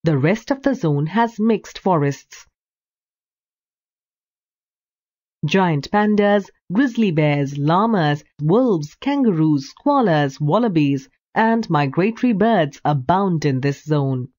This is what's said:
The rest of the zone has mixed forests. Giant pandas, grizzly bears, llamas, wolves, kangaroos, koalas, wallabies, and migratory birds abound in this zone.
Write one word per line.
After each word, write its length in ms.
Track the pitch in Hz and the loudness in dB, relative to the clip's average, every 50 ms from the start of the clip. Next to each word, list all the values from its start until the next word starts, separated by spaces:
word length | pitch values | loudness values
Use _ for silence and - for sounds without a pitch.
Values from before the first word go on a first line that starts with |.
| - | 0
The 140 | 165 156 | 0 0
rest 320 | 135 131 160 208 - - - | 2 2 0 0 -2 -4 -6
of 120 | 285 269 - | -8 -2 0
the 120 | 277 254 | -2 -2
zone 320 | - - 160 147 143 151 | 0 0 0 0 0 -2
has 320 | 156 185 226 233 226 226 - | -2 0 -2 -2 -2 -2 -2
mixed 400 | 214 226 220 196 - - - - | 0 0 0 0 -4 -12 -20 -4
forests. 640 | _ 196 180 156 143 139 139 - - _ - - - _ _ _ _ _ _ _ _ _ _ _ _ _ _ _ _ _ _ _ _ _ _ _ _ _ _ _ _ _ _ _ _ _ _ _ _ _ _ _ _ _ _ _ _ _ _ _ _ _ _ _ _ _ _ _ _ _ _ _ - | _ 0 0 2 0 -2 -4 -6 -14 _ -20 -20 -20 _ _ _ _ _ _ _ _ _ _ _ _ _ _ _ _ _ _ _ _ _ _ _ _ _ _ _ _ _ _ _ _ _ _ _ _ _ _ _ _ _ _ _ _ _ _ _ _ _ _ _ _ _ _ _ _ _ _ _ -6
Giant 460 | 147 - 196 190 175 156 143 143 - | -2 0 2 2 2 0 -2 -4 -2
pandas, 580 | - 208 208 214 208 208 208 202 202 208 196 - _ _ _ _ | -2 0 0 2 2 2 2 2 2 0 -2 -4 _ _ _ _
grizzly 400 | 175 214 285 262 226 233 220 196 | -2 0 0 0 0 0 0 0
bears, 460 | 160 160 151 147 147 143 143 135 143 | 2 0 0 0 0 0 -2 -4 -4
llamas, 640 | 143 143 151 165 185 214 233 226 190 156 147 143 151 - _ _ - | -4 -2 0 0 2 2 0 0 0 0 0 -2 -2 -6 _ _ -6
wolves, 540 | 147 151 180 233 262 247 202 165 147 - - | 0 0 2 2 2 2 0 -2 -4 -8 -16
kangaroos, 760 | _ - 269 285 285 262 226 180 156 156 156 151 139 135 - - _ _ | _ -4 -4 -2 0 0 0 2 2 2 2 2 0 -2 -8 -18 _ _
koalas, 540 | 285 285 277 240 196 160 147 147 139 139 - | 0 0 2 2 2 2 2 0 -2 -4 -4
wallabies, 720 | 151 147 165 214 247 226 175 160 147 139 139 135 - _ _ _ _ _ _ | -2 0 0 0 0 0 2 2 2 2 0 -2 -6 _ _ _ _ _ _
and 340 | 185 220 226 226 233 214 - | 0 2 2 2 0 -2 -2
migratory 600 | 165 147 143 135 135 170 180 226 226 - - 247 | 0 0 0 0 0 0 -2 -2 -2 0 0 0
birds 480 | 233 180 208 233 226 190 156 147 - - _ | 2 2 2 2 2 2 0 -2 -4 -6 _
abound 580 | - 147 139 127 - 170 190 202 190 175 156 151 | -2 -2 -2 0 0 0 0 2 0 0 0 0
in 160 | 151 131 127 | 0 -2 0
this 240 | 127 143 139 - - | -2 -4 -4 -4 -4
zone. 460 | 151 151 147 139 135 131 127 123 - _ | -2 -2 0 0 -2 -2 -4 -6 -10 _